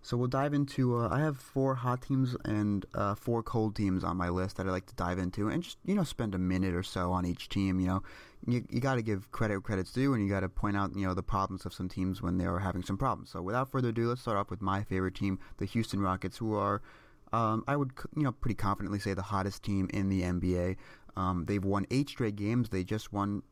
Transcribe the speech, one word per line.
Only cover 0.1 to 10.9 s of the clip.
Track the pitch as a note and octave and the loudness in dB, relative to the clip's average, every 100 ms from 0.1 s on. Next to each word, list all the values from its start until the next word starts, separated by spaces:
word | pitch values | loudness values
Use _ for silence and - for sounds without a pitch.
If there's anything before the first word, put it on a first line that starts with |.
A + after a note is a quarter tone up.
| A#2+ | 0
we'll | B2 | 2
dive | C3+ C#3+ | 2 2
into, | C#3+ C#3+ - B2+ A#2+ | 2 0 2 4 4
uh, | A#2 | 2
I | C3 | 2
have | D#3 C#3 | 2 0
four | - C3+ C3+ | -4 0 2
hot | B2+ B2 B2 | 2 0 -2
teams | - C3+ B2+ B2 | 0 2 2 0
and, | - G#2+ G#2 G2+ - | 0 2 2 0 -2
uh, | G#2+ G#2 | -2 -2
four | G2+ - A#2 | -2 0 0
cold | A2+ A#2 A2 | 0 0 0
teams | G#2 G2+ F#2 | 2 2 2
on | E2+ F2 | 0 0
my | F2 | 0
list | F2+ F#2 - | 0 -2 -2
that | F#2+ | -2
I'd | |
like | F#2 - | -2 -4
to | |
dive | - F2+ F2+ | -4 -2 0
into | F2+ F#2+ G#2 | -2 0 0
and | D#3+ | -2
just, | F3 - | -4 -10
you | - | -2
know, | G3+ | 0
spend | E3 - A2+ | 0 -2 -2
a | F#2 | 0
minute | F2+ F#2 F#2+ | 2 2 2
or | F2 | 0
so | F#2 F#2+ F2+ | -2 -2 0
on | F#2 | 0
each | F2+ F2 - | 0 -4 -4
team. | - F#2+ F#2 | 0 2 2
You | F2+ | 2
know, | F#2 - - - - - | 0 -2 -16 -20 -10 -2
you, | A#2+ - | -2 0
you | A#2+ | 0
gotta | C3+ C3 | 2 0
give | A2+ G2+ - | 0 -2 -2
credit | - A2 | 0 2
where | G2 | 2
credit's | - G2+ F2+ | 0 -2 0
due, | - C#3 | 2 2
and | B2+ | 4
you | G2 | 2
gotta | G2 F#2 | 2 0
point | - G#2 G2+ | 0 0 2
out, | G2 | 0